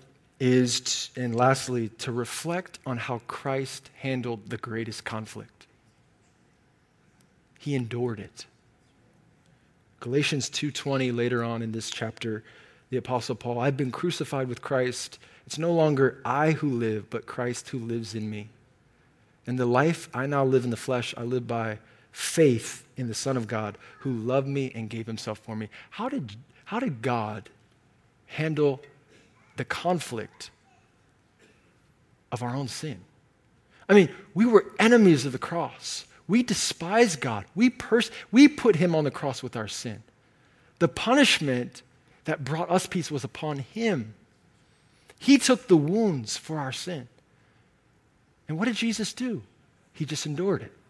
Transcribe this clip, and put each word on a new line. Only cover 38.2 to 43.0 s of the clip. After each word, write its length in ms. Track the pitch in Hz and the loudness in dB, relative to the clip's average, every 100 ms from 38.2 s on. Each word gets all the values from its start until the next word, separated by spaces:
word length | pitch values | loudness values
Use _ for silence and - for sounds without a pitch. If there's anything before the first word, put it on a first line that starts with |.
| - | 4
we 160 | 233 285 | 8 8
put 300 | - 240 156 | 8 2 4
him 180 | 180 156 | 4 2
on 80 | |
the 80 | 147 | 0
cross 320 | - 143 120 | -2 -6 -6
with 140 | 120 120 | -8 -6
our 100 | 104 | -8
sin. 360 | - 120 107 - _ _ _ _ _ _ - | -8 -10 -12 -16 _ _ _ _ _ _ 0
The 80 | 165 | 0
punishment 920 | - 220 277 269 - 147 123 - - - _ _ _ | 2 4 6 6 4 0 -2 -4 -12 -20 _ _ _
that 220 | - 156 131 | -6 -6 -4
brought 260 | 160 175 | -4 0
us 160 | 180 - | 0 0
peace 240 | 180 | -4